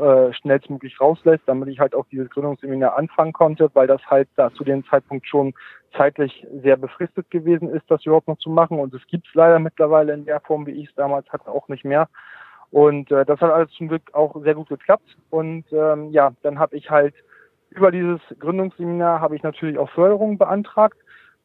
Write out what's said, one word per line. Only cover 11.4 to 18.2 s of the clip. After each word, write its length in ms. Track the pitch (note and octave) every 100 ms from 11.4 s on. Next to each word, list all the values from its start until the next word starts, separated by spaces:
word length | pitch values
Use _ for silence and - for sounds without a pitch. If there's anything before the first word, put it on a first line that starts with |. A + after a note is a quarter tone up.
| -
auch 160 | C#3+ -
nicht 180 | C#3 C#3
mehr. 240 | C#3+ D#3+ _ - - - - _
Und, 400 | C#3 D3 D3 C#3
äh, 120 | C#3
das 160 | C#3 D3
hat 120 | E3+
alles 180 | D#3+ D#3+
zum 160 | - D#3+
Glück 120 | D#3+ -
auch 220 | D3 D3+ D3+
sehr 140 | D3 D3+
gut 140 | -
geklappt. 460 | C#3+ - G3 _ _ _
Und, 360 | D#3+ D#3+ E3 D#3+
ähm, 380 | D#3 D#3 D3+ D3+
ja, 240 | D3+ C#3 B2
dann 160 | D3 C#3+
habe 180 | D#3 D3
ich 140 | -
halt 240 | D#3 D3 - _ _ _ _ _
über 220 | - F#3+
dieses 280 | F3+ F3 E3+